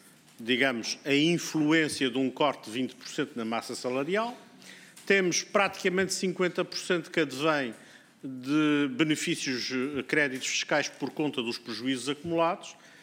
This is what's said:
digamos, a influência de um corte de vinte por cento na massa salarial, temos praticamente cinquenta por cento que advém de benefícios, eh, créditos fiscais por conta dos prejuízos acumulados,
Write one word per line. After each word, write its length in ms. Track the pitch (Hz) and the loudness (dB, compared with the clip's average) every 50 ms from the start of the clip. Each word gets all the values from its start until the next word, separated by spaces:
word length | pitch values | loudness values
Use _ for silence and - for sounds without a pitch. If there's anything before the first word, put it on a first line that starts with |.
| - - - - _ - - - | -20 -20 -20 -20 _ -20 -18 -8
digamos, 580 | 117 113 127 117 139 135 123 113 104 - - - - | 0 0 2 4 4 2 2 0 -2 -4 -6 -6 0
a 100 | 151 139 | 2 4
influência 960 | 143 151 165 175 156 - - - 156 147 151 160 165 156 139 - - 139 127 | 4 6 4 4 2 0 -2 0 2 4 4 4 4 4 2 0 0 0 0
de 80 | 113 135 | 2 0
um 120 | 135 127 | 0 0
corte 400 | - - 151 139 123 - - 113 | 2 2 2 2 2 -2 -8 -8
de 0 | |
vinte 240 | 107 131 127 117 - | -4 -4 -4 -4 -6
por 120 | - - | -12 -16
cento 300 | - - - 139 - - | -8 -4 -4 -4 -4 -4
na 80 | 123 113 | -6 -4
massa 300 | 113 117 113 - - 117 | -4 -4 -4 -4 -6 -8
salarial, 640 | - - 127 123 135 143 160 190 208 226 240 254 - - - - - - - - - - - - - - | -6 -4 -4 -2 -2 -2 0 -2 -2 -2 -4 -6 -10 -16 -20 -20 -20 -20 -20 -20 -20 -20 -20 -20 -12 0
temos 360 | - 196 196 190 175 151 - | 4 4 4 4 4 2 0
praticamente 680 | - - - 208 196 180 - - - 190 180 190 190 185 - | -2 0 2 2 2 2 0 -2 -2 0 2 2 0 0 0
cinquenta 500 | - 196 185 170 - 180 175 175 185 180 | -2 -2 -2 0 0 0 0 0 -2 -4
por 140 | 180 - - | -4 -6 -8
cento 320 | - - 185 170 156 - | -2 0 0 -2 -2 -2
que 100 | - 170 | 0 0
advém 540 | 156 139 131 131 151 160 156 143 131 117 107 - - - - - - - _ _ - | 0 0 0 0 2 2 2 2 0 -2 -6 -10 -16 -20 -20 -20 -20 -20 _ _ -12
de 640 | 135 131 127 123 135 147 156 151 151 147 143 143 135 | -12 -10 -8 -2 0 2 4 4 4 4 4 2 2
benefícios, 800 | 127 120 165 156 151 139 - 175 156 - - 143 127 120 110 - | 2 0 2 2 2 0 0 -2 -2 -2 -2 -4 -4 -4 -4 -4
eh, 300 | 131 127 127 147 147 131 123 | -2 -2 -2 -2 -2 -4 -2
créditos 420 | - 156 151 147 135 127 131 - | 0 2 2 2 2 0 -4 -4
fiscais 420 | - - - - - 165 147 139 - | -2 -2 -2 0 2 2 2 2 0
por 220 | - - 143 135 | -4 -6 -6 -6
conta 320 | - - 151 143 - 139 | -2 -2 -2 -2 -2 -2
dos 160 | 117 117 117 - | -2 -4 -4 -6
prejuízos 500 | - 120 113 104 120 131 131 123 120 143 | -8 -10 -10 -4 -2 -2 -2 -2 -2 -4
acumulados, 680 | 143 147 - 170 165 165 165 165 196 214 - - - - - - - - | -6 -4 -4 -2 0 2 2 2 0 -2 -8 -14 -18 -20 -20 -20 -20 -20